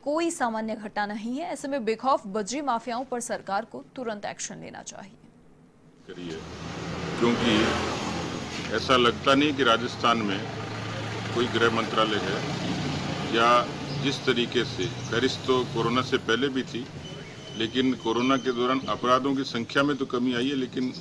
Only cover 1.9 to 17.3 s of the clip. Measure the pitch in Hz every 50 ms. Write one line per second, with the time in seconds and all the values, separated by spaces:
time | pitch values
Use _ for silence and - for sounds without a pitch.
1.9 | 220 220 247 247 294 285 - 196 185 220 202 196 240 302 294 269 233 226 - 247
2.9 | 226 247 269 - 254 240 233 - 208 180 - - 196 202 226 - - 254 285 -
3.9 | - 269 247 226 214 208 196 - 117 - - - - 160 160 - - - - -
4.9 | - - 202 196 220 - - - - - - - - - - - - - - -
5.9 | - - - - 90 87 87 82 80 80 - - - - - - - - - -
6.9 | - - - - - - 117 120 117 113 123 117 107 107 107 - 104 - - -
7.9 | - - - - - - - - - - - - - - - - 104 110 - -
8.9 | 131 123 120 120 110 107 - 143 139 139 147 151 139 135 131 117 113 113 120 113
9.9 | - - 127 120 117 117 110 101 95 98 - - - - - - - - - -
10.9 | - - - - - - - - - 117 123 110 107 113 113 117 113 113 110 98
11.9 | - 110 110 107 104 101 95 95 104 - - 147 - - - - - - - -
12.9 | - - - - - - - - 110 113 117 120 123 123 117 - - - - -
13.9 | 143 139 139 143 135 - - 131 120 120 120 - - 120 - - - - 90 82
14.9 | - - - - 107 120 127 131 - - - 131 127 127 120 - - 117 110 117
15.9 | 120 127 123 - 135 123 - 110 113 117 135 139 131 131 120 - - 117 123 -
16.9 | - - - - - - - -